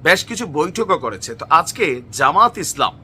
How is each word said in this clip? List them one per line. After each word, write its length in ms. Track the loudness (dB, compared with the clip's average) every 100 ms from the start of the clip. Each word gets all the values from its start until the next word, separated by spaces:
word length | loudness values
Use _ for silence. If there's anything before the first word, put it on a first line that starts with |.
বেশ 220 | 2 0 0
কিছু 220 | -8 -6
বৈঠকও 500 | -2 -2 -2 -2 -2
করেছে। 380 | -2 -8 -12 -12
তো 100 | 2
আজকে 520 | 2 2 -2 -2 -2 -8
জামাত 460 | 0 2 6 4 2
ইসলাম 360 | -10 -2 -4 -4